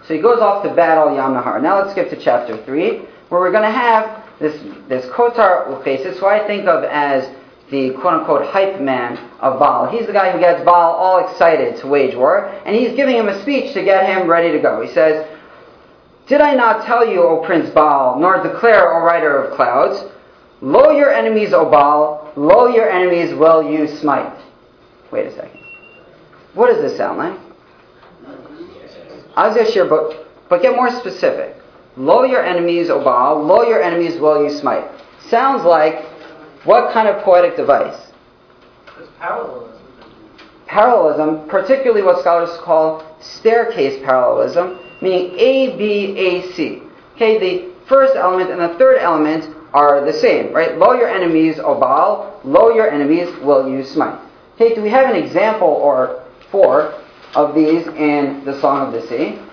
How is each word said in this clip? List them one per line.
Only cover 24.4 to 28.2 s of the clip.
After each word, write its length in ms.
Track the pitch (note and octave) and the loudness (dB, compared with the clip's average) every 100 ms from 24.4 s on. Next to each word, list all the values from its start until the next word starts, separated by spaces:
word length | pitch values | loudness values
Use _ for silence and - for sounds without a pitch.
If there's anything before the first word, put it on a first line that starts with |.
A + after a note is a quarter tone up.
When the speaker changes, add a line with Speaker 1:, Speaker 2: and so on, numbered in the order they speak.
| - _ _ _ _ _ _ | -20 _ _ _ _ _ _
Speaker 1:
Wait 140 | A#2 - | -8 -8
a 60 | |
second. 280 | - - - - - - - - - _ - _ | -12 -18 -20 -20 -20 -20 -20 -20 -20 _ -20 _
What 140 | - B3 | -2 0
does 140 | G#3+ | 0
this 160 | C#3+ - | -2 -6
sound 200 | G2 F#2+ | -8 -6
like? 200 | D#3+ F#3+ - - _ _ _ _ - _ | -8 -10 -20 -20 _ _ _ _ -20 _